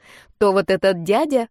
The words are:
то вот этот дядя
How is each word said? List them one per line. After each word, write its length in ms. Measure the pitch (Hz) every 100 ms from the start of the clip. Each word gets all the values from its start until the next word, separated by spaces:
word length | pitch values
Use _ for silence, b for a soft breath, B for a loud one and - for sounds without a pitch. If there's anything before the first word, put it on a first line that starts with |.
| B B B _
то 140 | 208
вот 180 | 190 185
этот 320 | 190 190 180
дядя 460 | 165 214 311 262 233